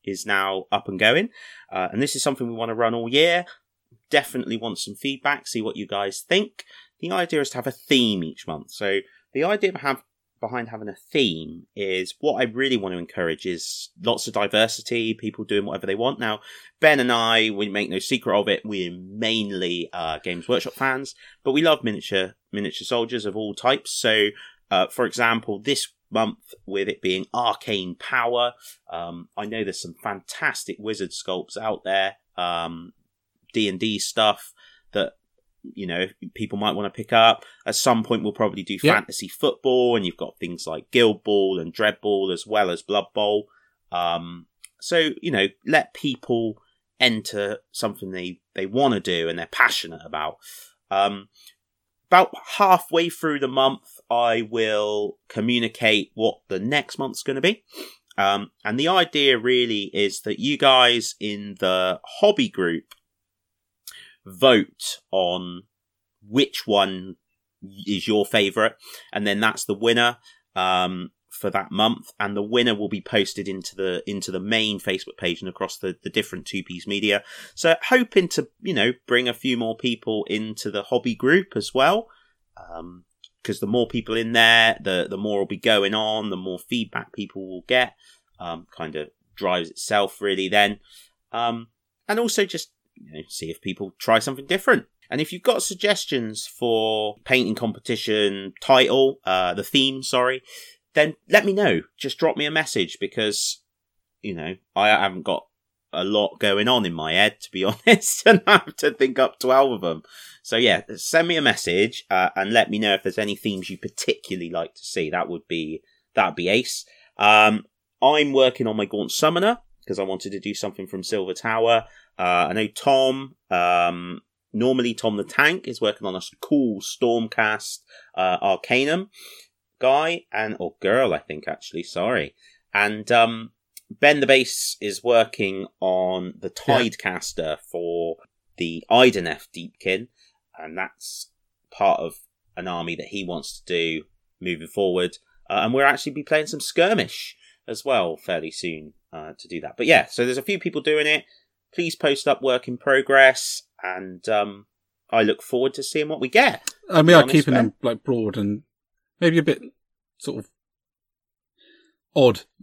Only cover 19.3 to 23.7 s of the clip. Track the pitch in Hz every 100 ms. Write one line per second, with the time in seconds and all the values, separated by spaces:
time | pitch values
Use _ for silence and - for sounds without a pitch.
19.3 | 113 101 95 90 87 82 90 82 78 90
20.3 | 87 85 123 - - 135 131 135 - -
21.3 | _ 139 139 165 151 120 104 - 95 92
22.3 | - _ 104 101 - - 120 117 123 101
23.3 | 101 107 98 120